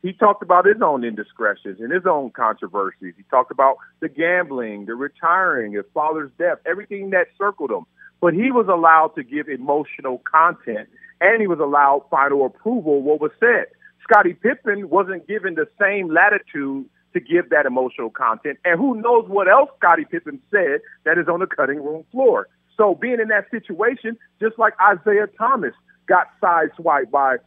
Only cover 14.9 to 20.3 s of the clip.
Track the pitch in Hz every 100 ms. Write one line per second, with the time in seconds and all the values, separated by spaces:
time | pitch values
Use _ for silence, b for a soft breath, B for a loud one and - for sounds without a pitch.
14.9 | 175 190 185 - 214 185 160 151 _ 202
15.9 | 202 180 160 196 208 - 147 139 135 131
16.9 | _ _ 180 - 175 170 156 139 127 127
17.9 | - 113 - 127 110 147 139 180 170 269
18.9 | 226 233 233 180 196 185 233 285 - 180
19.9 | 165 147 190 147